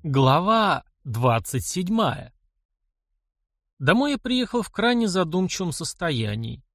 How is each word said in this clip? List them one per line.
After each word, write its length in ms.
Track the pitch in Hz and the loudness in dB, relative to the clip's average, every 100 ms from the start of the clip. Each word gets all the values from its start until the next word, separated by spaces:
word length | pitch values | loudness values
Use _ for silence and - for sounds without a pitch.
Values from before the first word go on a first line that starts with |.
| 156 | 0
Глава 720 | 135 131 143 190 226 208 147 _ _ | 2 4 4 4 2 2 0 _ _
двадцать 640 | 135 110 127 113 - 127 - | -10 0 2 2 0 -6 -4
седьмая. 640 | 185 180 226 180 - - _ _ _ _ _ _ _ _ _ _ _ _ _ _ _ | -4 -2 0 0 -2 -12 _ _ _ _ _ _ _ _ _ _ _ _ _ _ _
Домой 360 | 135 214 285 | 2 2 2
я 40 | 269 | -2
приехал 460 | 254 254 240 240 | -2 -2 0 -4
в 80 | 208 | -4
крайне 360 | - 233 240 220 | 0 2 2 0
задумчивом 640 | 185 170 180 185 - 180 | 0 0 0 -2 -2 -6
состоянии. 920 | - 156 - 170 127 107 107 113 117 _ | -4 -10 -6 -4 -2 -2 -4 -6 -10 _